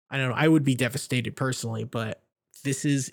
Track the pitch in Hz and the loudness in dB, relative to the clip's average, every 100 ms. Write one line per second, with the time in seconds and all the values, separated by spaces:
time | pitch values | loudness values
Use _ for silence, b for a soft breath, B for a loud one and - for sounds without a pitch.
0 | _ 135 131 117 156 160 139 127 123 131 | _ -2 0 2 6 6 4 2 0 -2
1 | - 127 117 - 131 127 113 113 113 117 | -2 -2 -2 -4 -4 -4 -6 -6 -6 -6
2 | 110 - _ _ _ - 143 135 147 139 | -6 -8 _ _ _ -10 -4 -2 0 0
3 | 127 | -2